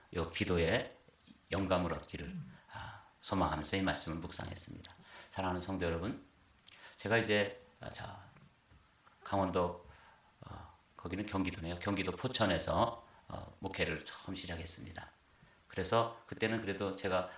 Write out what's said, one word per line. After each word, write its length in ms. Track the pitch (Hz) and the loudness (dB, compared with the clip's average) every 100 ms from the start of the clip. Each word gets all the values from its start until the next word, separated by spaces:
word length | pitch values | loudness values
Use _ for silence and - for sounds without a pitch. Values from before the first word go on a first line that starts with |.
| - | -6
요 160 | - 80 | -4 -2
기도에 640 | - 92 85 82 117 - - - _ - - - | 0 2 4 6 4 0 -10 -20 _ -20 -20 -4
영감을 420 | 98 92 90 85 | 0 4 4 4
얻기를, 420 | 76 - - 76 180 - - - | 0 -4 -8 -6 -8 -10 -14 -16
아, 300 | - - - - - | -12 -12 -14 -20 -16
소망하면서 560 | - 95 82 76 73 98 | -2 2 2 2 0 2
이 40 | |
말씀을 360 | 95 - 82 82 | 2 0 -4 -6
묵상했습니다. 760 | 85 - 87 90 - - - - - - - | -6 -8 -8 -10 -12 -14 -14 -18 -20 -20 -8
사랑하는 300 | 98 92 90 | -4 -2 -2
성도 260 | 95 92 85 | -2 0 0
여러분, 380 | 82 95 - - _ - _ - - - - | 2 -2 -4 -10 _ -20 _ -20 -20 -20 -8
제가 200 | 101 113 | 2 4
이제, 420 | 104 104 101 - - - | 6 4 4 -2 -16 -14
아, 100 | - | -12
저 160 | - - - - - - _ _ - _ _ - - | -10 -12 -12 -18 -20 -20 _ _ -20 _ _ -20 -16
강원도, 600 | - 98 95 90 87 - - - - - - _ | 0 2 4 4 2 0 -12 -20 -20 -20 -20 _
어, 360 | - - - - _ - | -14 -14 -16 -20 _ -10
거기는 300 | 90 95 104 | -6 -4 -2
경기도네요. 520 | 95 92 - 82 90 | 0 0 -2 -4 -2
경기도 340 | 101 95 90 | 0 0 0
포천에서, 920 | - 127 - 98 85 - - 117 - - - - | -2 -2 4 4 4 4 4 4 2 -12 -20 -12
어, 280 | - - - | -10 -12 -8
목회를 460 | - - 82 78 | -6 0 0 0
처음 300 | - - - | -6 -10 -8
시작했습니다. 720 | 92 90 85 85 - - - - - _ - - - - | -6 -6 -6 -6 -8 -10 -12 -14 -20 _ -20 -20 -20 -6
그래서 540 | - - 113 117 - - | -2 4 4 4 -2 -12
그때는 340 | - 110 110 | 0 2 2
그래도 360 | 98 95 98 95 | 0 0 -2 0
제가 340 | 98 92 - | 2 2 2